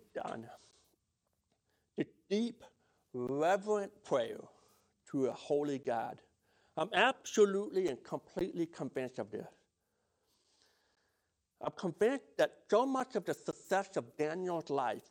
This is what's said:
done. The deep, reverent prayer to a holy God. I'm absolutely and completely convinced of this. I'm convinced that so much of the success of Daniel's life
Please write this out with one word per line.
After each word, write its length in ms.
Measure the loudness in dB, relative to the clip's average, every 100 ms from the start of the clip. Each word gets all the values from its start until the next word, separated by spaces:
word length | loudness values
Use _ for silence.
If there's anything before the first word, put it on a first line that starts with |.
| -10
done. 340 | -8 -6 -8 -10 -16 -20 -20 _ _ _ _ _ _ _ _ _ _ _ -6
The 100 | -6 -6 -2
deep, 360 | 0 -2 -6 -20 _ _ _ _
reverent 880 | -6 -2 0 2 2 2 -2 -2 -10
prayer 360 | 0 0 0 -4 -12 -20 _ _ _ _ -6
to 160 | 0 0
a 60 |
holy 460 | 0 0 0 0 -2
God. 420 | -2 -2 -2 -8 -18 _ _ _ _ -6
I'm 140 | 0
absolutely 960 | 4 2 2 0 6 6 4 -2 0 0
and 140 | -2
completely 600 | -6 -10 -8 -4 -4 -2 -4
convinced 520 | -4 -6 -4 -6 -4
of 120 | -6
this. 180 | -6 -10 -14 _ _ _ _ _ _ _ _ _ _ _ _ _ _ _ _ _ _ _ -10
I'm 80 | -8
convinced 640 | -4 -4 2 2 2 -4 2
that 260 | 2 0 2
so 160 | 4
much 300 | 4 0 -2
of 100 | -4
the 100 | -4
success 640 | -6 -6 -8 0 0 0 -4
of 200 | -4 -2
Daniel's 520 | -2 0 -2 -4 -2
life 400 | 0 0 -2 -8